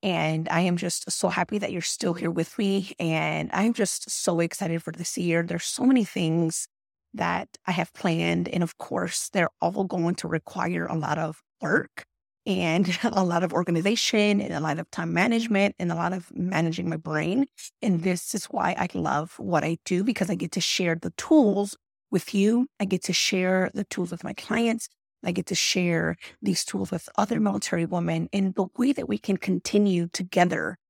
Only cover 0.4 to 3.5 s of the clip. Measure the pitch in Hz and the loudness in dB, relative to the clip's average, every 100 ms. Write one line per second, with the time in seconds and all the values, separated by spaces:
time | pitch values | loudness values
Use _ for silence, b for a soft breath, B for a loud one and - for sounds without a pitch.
0.4 | 165 165 180 175 175 - - - 185 175 | 0 2 2 0 -2 -4 -6 -2 0 0
1.4 | 175 208 196 180 - - 185 170 170 165 | -2 -2 -4 -4 -6 -2 -2 0 -2 -2
2.4 | 165 - 202 196 190 - 170 160 156 156 | -4 -2 0 0 -2 -4 -2 0 0 -2
3.4 | 156 | -2